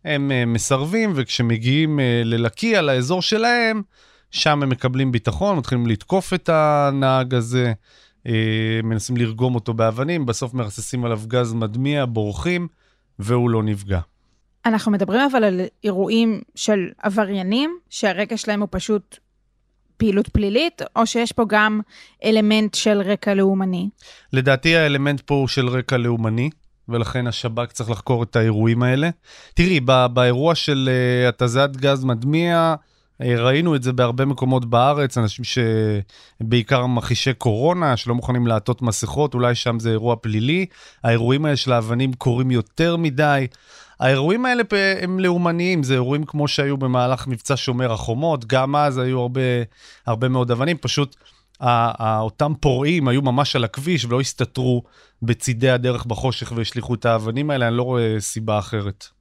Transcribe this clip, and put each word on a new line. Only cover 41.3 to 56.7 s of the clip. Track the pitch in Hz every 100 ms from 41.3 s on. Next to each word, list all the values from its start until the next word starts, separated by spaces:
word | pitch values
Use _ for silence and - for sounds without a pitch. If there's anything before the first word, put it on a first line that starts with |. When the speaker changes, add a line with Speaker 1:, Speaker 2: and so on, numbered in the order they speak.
| 139
Speaker 1:
האלה | 156 135
של | 131
האבנים | 120 110 120 131
קורים | 123 131 120 131
יותר | 123 - - 165 170
מדי. | 165 131 151 139 127 _ _ - - _
האירועים | 127 135 151 226 254
האלה | 240
פ-, | 226 202 196 190
הם | 180 185
לאומניים, | 185 175 175 170 180 180
זה | 131
אירועים | 131 127 147
כמו | 151 147 147
שהיו | - 139 139
במהלך | 131 127 123 131 135
מבצע | 120 - 131
שומר | - 123 127
החומות, | 110 117 117 165 147
גם | 113 131 135 147
אז | 147 131
היו | 127 131
הרבה, | 123 127 127 123 113 _ - - -
הרבה | 113 127
מאוד | 127 123
אבנים, | 117 143 170
פשוט | 123 - 139 _ - _ _ _
ה-, | 127 120 117 113
ה-, | 110 110
אותם | 110 - 151 147
פורעים | 151 127 147 175 135
היו | 127
ממש | 139 123 139 135
על |
הכביש | 113 - 147 170
ולא | 117 123
הסתתרו | 135 - 127 - 127 123 - _ _ _
בצידי | 117 113 - 113 131
הדרך | 123 123 120 123
בחושך | 107 131 120 123 117
והשליכו | 110